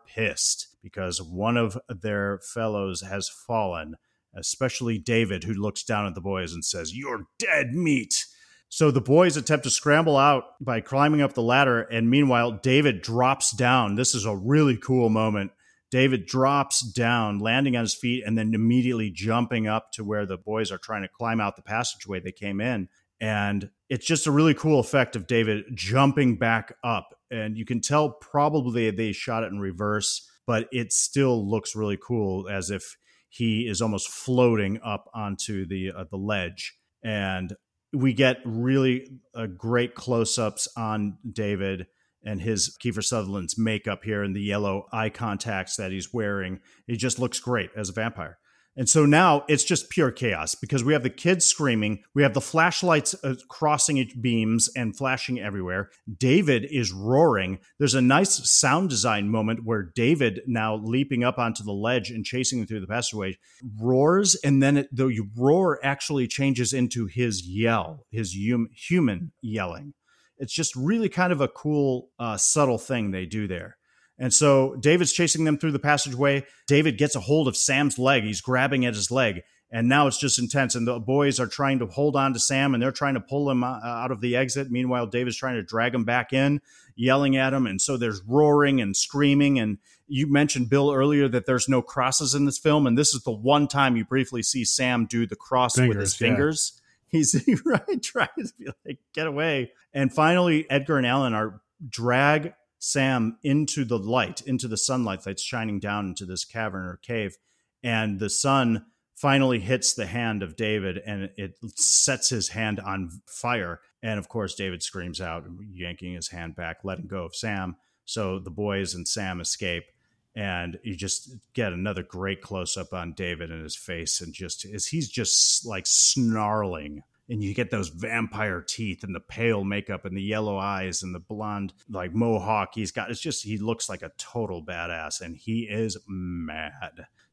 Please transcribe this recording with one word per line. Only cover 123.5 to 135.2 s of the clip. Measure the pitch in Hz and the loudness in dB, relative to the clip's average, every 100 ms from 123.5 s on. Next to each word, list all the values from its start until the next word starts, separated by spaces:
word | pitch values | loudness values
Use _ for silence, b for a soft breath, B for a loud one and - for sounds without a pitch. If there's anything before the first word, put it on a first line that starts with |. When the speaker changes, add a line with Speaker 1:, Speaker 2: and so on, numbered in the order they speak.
Speaker 1:
and | 80 | -12
his | 78 - | -12 -12
face, | - 85 80 - | -10 -10 -6 -6
and | 85 | -8
just | 82 90 - | -12 -12 -12
as | 98 104 - | -12 -10 -6
he's | 160 120 | -6 -6
just, | 123 104 - - - 117 | -4 0 2 2 2 -2
like, | 95 - | -6 0
snarling. | - - 135 117 110 104 107 98 82 73 76 - _ - | 2 4 4 2 2 0 0 -2 -6 -10 -14 -18 _ -8
And | 110 | -6
you | 98 | -4
get | 104 113 | -4 -2
those | 107 85 | -4 -4
vampire | 82 113 117 113 101 104 90 | -8 -6 -4 -4 -4 -4 -6
teeth | - - 107 90 | -8 -8 -8 -8
and | 95 | -10
the | 85 | -12
pale | - 110 117 104 | -12 -2 0 0
makeup | 98 101 101 95 95 | -2 -4 -6 -10 -8
and | 98 | -6
the | |
yellow | 101 107 107 98 | -4 -2 -2 -4
eyes | 98 98 92 87 | -4 -4 -4 -6
and | 92 | -8
the | 87 | -12
blonde, | - 104 107 101 98 b - | -12 -10 -8 -6 -8 b -12
like, | 98 90 | -10 -4
mohawk | 101 117 107 98 107 92 | -2 0 0 0 -2 -2
he's | 113 98 | -6 -6
got. | 120 98 | -6 -8
It's | 117 | -8
just, | 160 - | -8 -8
he | 107 107 | -6 -6
looks | 107 113 - | -4 -4 -6
like | 92 | -10
a | 82 - | -12 -14
total | - 120 104 87 | -10 -8 -6 -8
badass, | 78 87 85 82 78 - | -8 -8 -8 -8 -10 -10